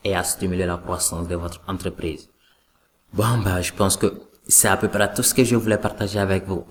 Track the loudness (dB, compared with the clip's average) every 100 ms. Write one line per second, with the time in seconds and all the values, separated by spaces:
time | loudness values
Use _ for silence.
0 | 0 -2 -2 -2 -2 0 -2 -4 -6 -2
1 | -2 -2 -4 -4 -6 -10 -10 -6 -6 -6
2 | -8 -8 -14 _ _ _ _ _ _ _
3 | _ -2 0 0 0 0 -2 0 0 2
4 | 0 -2 -18 _ 2 4 4 4 2 2
5 | 0 2 2 4 4 4 2 0 0 -4
6 | -2 0 2 0 0 -6 -2